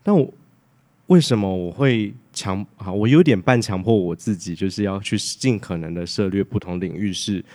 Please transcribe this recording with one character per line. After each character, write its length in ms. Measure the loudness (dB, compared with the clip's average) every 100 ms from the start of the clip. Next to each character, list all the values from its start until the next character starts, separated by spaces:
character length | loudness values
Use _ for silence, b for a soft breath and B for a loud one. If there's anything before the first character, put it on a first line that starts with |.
但 120 | 0
我， 160 | 2 2 -4 _ _ _ _ _ _ 4
为 120 | 4
什 180 | 6 2
么 100 | 0
我 200 | -2 -6
会 420 | 0 0 2 -2 -8 _
强-， 280 | -10 -6 -6 -6 _
好， 160 | -6
我 160 | -2 4
有 140 | 6
点 180 | 6 4
半 200 | 2 0
强 220 | 0 -2
迫 140 | 2 2
我 180 | 2
自 220 | -4 -4 -4
己， 180 | -6
就 140 | -6 -4
是 140 | -2
要 180 | -4 -4
去 160 | -4 -4
尽 420 | -4 -4 -2 -2
可 200 | -4 -8
能 160 | -6
的 100 | -8
涉 240 | -6 -4 -2
猎 160 | 0
不 140 | -2 -4
同 200 | -6 -6
领 160 | -6
域， 160 | -4 -6
是 320 | -4 -4 -6 B